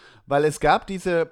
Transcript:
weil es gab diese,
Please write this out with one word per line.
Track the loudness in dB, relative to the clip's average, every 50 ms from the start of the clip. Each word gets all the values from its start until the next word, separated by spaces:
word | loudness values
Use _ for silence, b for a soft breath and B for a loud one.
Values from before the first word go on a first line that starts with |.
| B B B B B
weil | -2 0 2 2
es | 0 0 0
gab | 2 2 2 2 0
diese, | -6 -10 -6 -4 -2 0 0 -2 -4